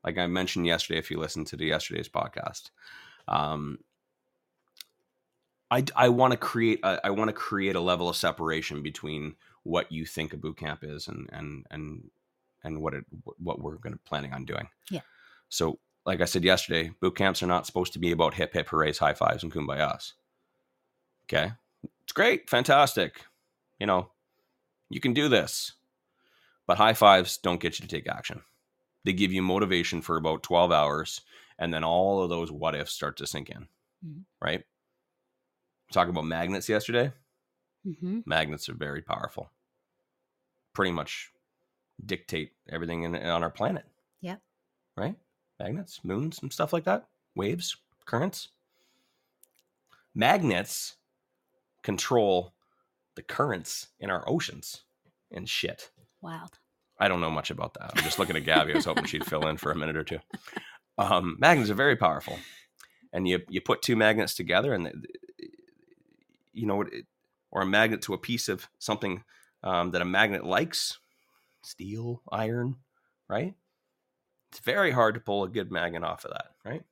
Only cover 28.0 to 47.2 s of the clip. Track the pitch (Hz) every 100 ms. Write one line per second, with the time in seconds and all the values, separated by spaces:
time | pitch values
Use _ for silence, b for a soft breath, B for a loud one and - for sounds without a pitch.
28 | - - - - _ _ _ _ _ _
29 | - 92 98 92 92 95 101 90 85 85
30 | 76 82 80 80 - 87 87 80 73 73
31 | 76 - B B B B 85 80 80 87
32 | 98 98 90 85 82 73 80 76 73 -
33 | 73 71 71 78 67 - - _ _ _
34 | 165 151 190 _ - 185 - _ _ _
35 | _ _ _ _ _ _ _ _ _ 92
36 | 87 85 78 82 87 98 - 107 - 120
37 | 135 - _ _ _ _ _ _ 196 156
38 | 180 220 226 80 76 - - 82 73 71
39 | - - - - - _ _ _ _ _
40 | _ _ _ _ _ _ _ - 95 85
41 | 73 - - _ _ _ _ _ _ -
42 | 104 92 - 82 78 _ - 80 85 85
43 | 85 85 85 85 82 - 107 190 - _
44 | _ _ 175 202 _ _ _ _ _ -
45 | 117 214 _ _ _ _ 95 156 175 -
46 | - 101 156 - 139 - 160 170 170 208
47 | - _